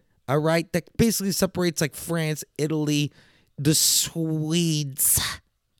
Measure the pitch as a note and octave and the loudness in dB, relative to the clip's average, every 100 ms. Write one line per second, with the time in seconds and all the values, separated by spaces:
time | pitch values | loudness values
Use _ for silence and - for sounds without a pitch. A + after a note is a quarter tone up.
0 | _ _ - C#3+ D#3 E3+ E3 F3 - - | _ _ -2 0 2 0 0 -4 -4 0
1 | A3+ - G3 - F#3 - F3 - D#3+ - | 2 2 -2 0 -2 0 -2 0 -4 -4
2 | - E3+ D#3 D#3 - - D3+ D#3 D3 D3 | -6 -2 -2 -4 -8 -6 -4 -2 0 0
3 | C#3+ - - _ _ - C#3 D#3 - - | -2 -6 -20 _ _ -2 2 4 4 2
4 | - E3+ D#3+ D#3 D3+ E3+ E3 D3+ C#3+ C3+ | -2 -4 -2 -2 0 0 2 0 -2 -2
5 | - - - - _ _ _ _ | 0 0 -2 -6 _ _ _ _